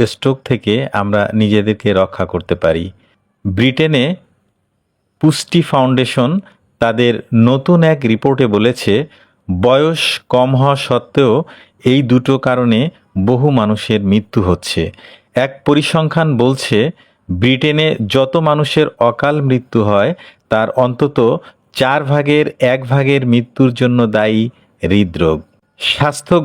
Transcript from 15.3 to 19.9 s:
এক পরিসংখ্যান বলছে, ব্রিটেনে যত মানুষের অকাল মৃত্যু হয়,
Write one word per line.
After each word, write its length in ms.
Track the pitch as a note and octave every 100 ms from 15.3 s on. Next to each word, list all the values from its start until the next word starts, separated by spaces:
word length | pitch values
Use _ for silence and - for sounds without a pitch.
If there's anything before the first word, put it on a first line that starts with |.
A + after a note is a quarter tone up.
| -
এক 160 | C3+ - -
পরিসংখ্যান 640 | D3 D3 E3 D#3+ E3+ D#3+ C3
বলছে, 400 | A#2+ C3+ - G#2+ C3 - _ _ -
ব্রিটেনে 580 | F2+ A#2 C3 D3+ D3+ D#3 - G#2+
যত 240 | C3+ C3 E3+
মানুষের 500 | D#3+ D3 D3 - D3+ -
অকাল 360 | A#2 A#2 C#3+ D3+
মৃত্যু 380 | C#3 B2+ B2+ A#2
হয়, 280 | G#2